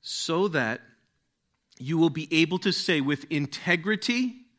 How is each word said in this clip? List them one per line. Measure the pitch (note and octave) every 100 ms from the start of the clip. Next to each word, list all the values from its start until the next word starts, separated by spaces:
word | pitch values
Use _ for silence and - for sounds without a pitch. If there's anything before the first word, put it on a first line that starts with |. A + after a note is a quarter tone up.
So | - - - E3 G3
that | D#3 A2+ A2+ - _ _ _ _ _ _ _ _ _
you | B2+ E3
will | E3
be | D3+ D#3
able | D#3+ D#3+ F3+
to | G3
say | - - E3
with | C3+ C#3+ D3
integrity | D#3 C#3+ - - F3 F3 G#3+ - A#3+ B3+ - -